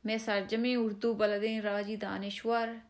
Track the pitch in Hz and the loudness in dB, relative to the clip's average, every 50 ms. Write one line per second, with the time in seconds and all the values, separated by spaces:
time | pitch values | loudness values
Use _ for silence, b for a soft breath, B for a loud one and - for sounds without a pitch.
0 | _ 214 220 220 220 - 208 202 190 202 214 220 233 247 247 247 226 220 208 202 | _ -2 -2 -2 0 0 0 0 0 0 0 0 2 2 2 2 2 0 0 0
1 | - 233 233 208 214 208 208 202 208 220 220 220 208 208 202 202 202 202 220 208 | 0 0 2 4 2 2 2 2 0 0 -2 0 -2 0 0 0 -2 -2 -4 -4
2 | 208 196 196 190 196 202 202 - - 226 233 233 226 226 233 226 - | -4 -4 -4 -4 -4 -4 -6 -4 0 0 2 2 2 0 -4 -10 -14